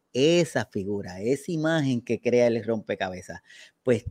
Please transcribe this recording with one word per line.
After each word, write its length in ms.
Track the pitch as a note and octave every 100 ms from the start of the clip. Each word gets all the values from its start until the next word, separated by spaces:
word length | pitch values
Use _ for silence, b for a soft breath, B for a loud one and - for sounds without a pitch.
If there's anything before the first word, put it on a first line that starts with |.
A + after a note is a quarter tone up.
| _
esa 520 | B2 D3 F3 E3 - A2
figura, 560 | - F#2+ G#2 F#2+ F2+
esa 300 | A2 C#3 -
imagen 500 | E3 D#3 E3 C#3 A#2+
que 200 | - A2+
crea 240 | A#2+ A#2+ A#2+
el 180 | A#2
rompecabezas. 800 | G#2+ A2+ - G#2 F#2+ F#2 - - _ B B _
Pues 240 | - A2+ -